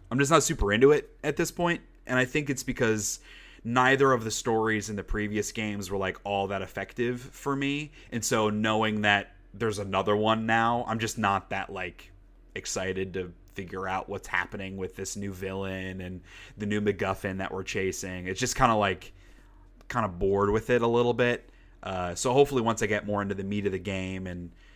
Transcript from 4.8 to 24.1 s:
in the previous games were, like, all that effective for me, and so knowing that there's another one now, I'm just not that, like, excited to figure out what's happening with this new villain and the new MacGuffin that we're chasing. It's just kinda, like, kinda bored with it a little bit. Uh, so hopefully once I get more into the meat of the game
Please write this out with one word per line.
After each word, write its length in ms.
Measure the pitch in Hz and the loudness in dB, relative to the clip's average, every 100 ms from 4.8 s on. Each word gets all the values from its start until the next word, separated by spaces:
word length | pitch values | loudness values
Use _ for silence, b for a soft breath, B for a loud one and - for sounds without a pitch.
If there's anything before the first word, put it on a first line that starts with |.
| 98 | -2
in 60 | 101 | -6
the 80 | |
previous 480 | 90 110 104 107 101 | -4 -4 -2 -2 -4
games 380 | - 107 104 92 | -4 -6 -6 -4
were, 80 | 98 | -2
like, 200 | 95 - | -2 -4
all 240 | 101 101 98 | -2 -2 0
that 140 | 98 | -4
effective 580 | 92 - 98 - 120 123 | -6 -8 -8 -4 -4 -4
for 340 | 123 - 143 | -10 -8 -4
me, 380 | 139 139 143 151 B B | -2 -2 -4 -6 B B
and 140 | 117 | -6
so 260 | - 117 107 | 0 2 2
knowing 520 | 107 110 110 110 107 | 2 2 2 2 2
that 340 | 104 101 - - - | 2 2 0 -16 -16
there's 240 | 101 113 101 | -4 -2 -2
another 380 | 95 95 98 104 | 0 0 4 4
one 300 | 107 113 110 | 4 2 2
now, 380 | 113 117 120 120 | 4 4 0 -2
I'm 100 | 113 | -2
just 180 | 110 - | -2 0
not 340 | 104 98 - | 2 0 -2
that, 200 | 98 - | -8 -6
like, 400 | 95 90 - - - - - - | -8 -10 -12 -20 -20 -20 -20 -14
excited 600 | 95 - 104 95 92 95 | -12 -6 -4 -2 -2 -4
to 180 | 92 90 85 - | -6 -8 -12 -16
figure 320 | - 87 95 95 | -12 -10 -8 -4
out 220 | 92 - | -4 -4
what's 200 | 98 - | -8 -4
happening 480 | 92 90 101 95 95 | -4 -2 -6 -8 -8
with 200 | 92 - | -8 -8
this 200 | 95 104 | -10 -8
new 160 | 101 | -8
villain 680 | 90 95 95 98 95 95 92 | -6 -6 -6 -4 -6 -6 -8
and 220 | 90 92 B B B - | -10 -12 B B B -6
the 100 | 104 | -2
new 140 | 104 | 0
MacGuffin 580 | 104 90 98 98 101 95 | 0 0 -2 -2 -4 -4
that 140 | 95 | -6
we're 100 | 95 | -6
chasing. 640 | 92 104 95 - 95 90 90 | -6 -2 -2 -4 -8 -8 -6
It's 140 | 95 | -4
just 160 | 127 - | -2 2
kinda, 180 | 127 | 4
like, 380 | 110 98 90 - - b b b b b - - | 4 2 0 -8 -20 b b b b b -20 -6
kinda 200 | 123 104 | -2 -2
bored 420 | 87 98 98 101 | 0 2 4 4
with 200 | 110 110 | 2 2
it 120 | 120 | 2
a 40 | 117 | 4
little 280 | 117 120 | 4 2
bit. 360 | 117 120 120 - b b b | 2 2 0 -6 b b b
Uh, 320 | 95 92 87 | -8 -4 -4
so 180 | 87 131 | -2 2
hopefully 300 | 131 139 131 | 6 6 4
once 200 | 113 107 | 2 0
I 40 | 107 | 0
get 200 | 104 101 | -2 -2
more 160 | 104 | -2
into 120 | 98 | -2
the 100 | 98 | -4
meat 220 | 98 104 98 | -2 -2 -2
of 60 | |
the 60 | 95 | -2
game 480 | 95 95 92 | -4 -4 -4